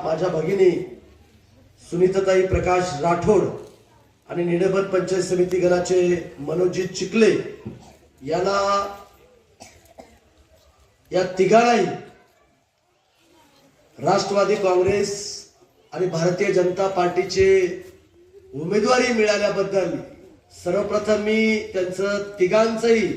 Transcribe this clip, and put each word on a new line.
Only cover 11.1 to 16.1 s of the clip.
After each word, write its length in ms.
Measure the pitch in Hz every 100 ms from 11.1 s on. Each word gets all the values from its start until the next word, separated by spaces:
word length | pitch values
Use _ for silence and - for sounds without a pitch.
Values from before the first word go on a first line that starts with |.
या 120 | 175 180 -
तिघांनाही 480 | 185 220 240 233 170 127 - - _ _ _ _ _ _ _ _ _ _ _ _ _ _ _ _ _ -
राष्ट्रवादी 580 | 139 196 190 202 190 202
काँग्रेस 560 | 190 180 190 202 202 202 - - - _ _ _ _
आणि 120 | 151
भारतीय 460 | 180